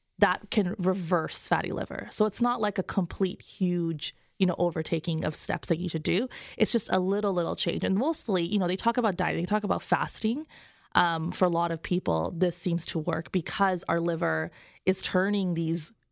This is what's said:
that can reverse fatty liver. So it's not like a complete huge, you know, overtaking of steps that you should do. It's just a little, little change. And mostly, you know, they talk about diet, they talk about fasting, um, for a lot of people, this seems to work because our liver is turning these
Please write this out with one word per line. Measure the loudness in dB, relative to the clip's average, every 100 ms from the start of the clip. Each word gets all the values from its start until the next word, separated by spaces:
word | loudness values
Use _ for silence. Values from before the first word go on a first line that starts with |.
| _ 2
that | 2 2 -2
can | 0 0 0
reverse | 0 0 0 0 0 -4 0
fatty | 0 0
liver. | -4 -4 -8 -8
So | 0 0
it's | 2
not | 0 2
like | 0 -2
a |
complete | -2 0 -2 0 -2 -2
huge, | -12 -2 0 2 0 -2 -6 -10 _ 0
you | 0
know, | 2
overtaking | 0 0 -2 -2 -2 -2 -2
of | -2
steps | -2 -2 0
that | 0
you | 0
should | -2
do. | 0 0 0 -6 -14 0
It's | 2
just | 2 2
a | 2
little, | 2 0 0
little | 0 0 -2
change. | -2 0
And | 0 2
mostly, | 2 -2 0 0
you | 2 0
know, | 0
they | 0
talk | 0 2
about | 0 0
diet, | 0 0
they | 0
talk | 0
about | 0 -2
fasting, | 0 0 0 -2 -2 -2 -6 -16 -20 _ _
um, | 2 2 2 -2
for | 2
a | 2
lot | 2 0
of | -2
people, | -2 0 2 0 0
this | 0 0 0
seems | 0 -2 -2
to | -4
work | -2 -2 -2
because | -2 -2 0 0 0 0
our | 0
liver | 0 0 0 0 -2 -8 -20 _ 0
is | 0
turning | 0 2 2 2 0
these | 0 0 -2 -4 -12 _